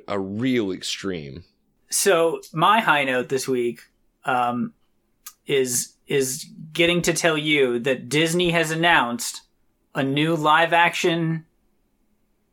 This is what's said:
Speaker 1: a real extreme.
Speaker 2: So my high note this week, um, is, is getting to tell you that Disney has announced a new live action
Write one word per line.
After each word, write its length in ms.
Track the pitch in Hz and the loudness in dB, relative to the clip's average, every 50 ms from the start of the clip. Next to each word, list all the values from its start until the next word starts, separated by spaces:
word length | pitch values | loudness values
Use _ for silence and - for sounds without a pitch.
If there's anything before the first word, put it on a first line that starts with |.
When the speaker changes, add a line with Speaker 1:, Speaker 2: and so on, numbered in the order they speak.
| - | -6
Speaker 1:
a 140 | - 101 101 | -6 -6 -4
real 500 | 95 95 101 107 123 135 127 120 104 95 | -4 -6 -6 -4 -2 0 0 0 0 -2
extreme. 720 | 92 80 - - - - - 98 92 82 73 69 65 85 85 _ _ _ _ _ _ _ _ - | -4 -8 -8 -10 -10 -8 -6 -8 -8 -8 -10 -12 -14 -16 -18 _ _ _ _ _ _ _ _ -6
Speaker 2:
So 500 | - - - 202 180 165 165 165 156 - - - - | -4 0 2 2 4 4 2 0 -2 -4 -10 -8 -4
my 260 | 156 165 196 214 226 | 0 2 4 4 4
high 220 | - - 151 147 139 | 4 2 2 2 2
note 240 | 135 127 127 123 127 | 0 -2 -2 -2 -2
this 180 | 139 127 - - | -4 -4 -2 -2
week, 320 | 131 123 120 120 113 - - _ _ _ _ _ _ _ - | -2 -2 -2 -2 -4 -6 -16 _ _ _ _ _ _ _ -6
um, 500 | 139 127 123 123 120 123 120 113 - - _ _ _ _ _ _ _ _ _ - - - _ _ | -2 -2 0 0 -2 -2 -4 -6 -6 -8 _ _ _ _ _ _ _ _ _ -20 -20 -20 _ _
is, 480 | - 147 135 131 127 123 123 - - _ _ _ | -2 0 0 0 0 -2 -6 -6 -8 _ _ _
is 380 | - 151 143 131 127 131 156 - - - - - - - | -4 -2 0 0 -2 -4 -10 -12 -16 -18 -20 -20 -12 -2
getting 300 | 165 170 170 175 175 165 | 0 2 2 2 2 0
to 100 | 180 160 | 0 -2
tell 240 | 156 - 170 156 151 | 0 0 0 0 0
you 420 | 151 156 151 147 135 123 120 120 | 0 0 2 2 2 2 2 0
that 280 | 117 135 131 120 120 120 | 0 -2 -2 -2 -4 -2
Disney 420 | 135 151 165 165 165 175 180 170 165 | 0 0 0 2 0 0 0 2 2
has 180 | 170 160 156 | 0 0 0
announced 720 | 160 160 170 175 165 151 127 120 120 117 - - - - _ _ _ _ _ _ _ _ _ _ - | -2 0 2 4 4 4 2 2 -2 -6 -6 -8 -10 -12 _ _ _ _ _ _ _ _ _ _ -6
a 100 | 156 135 | -4 -2
new 320 | 135 139 147 156 160 170 | -2 0 0 0 0 0
live 360 | 156 151 151 151 160 170 165 170 | 0 2 4 4 4 4 4 4
action 760 | 165 170 175 170 - - 180 165 170 165 160 165 160 - _ _ _ _ _ _ _ _ _ _ _ _ _ _ _ _ _ _ _ _ _ | 4 4 4 2 0 0 0 0 0 0 -2 -2 -4 -6 _ _ _ _ _ _ _ _ _ _ _ _ _ _ _ _ _ _ _ _ _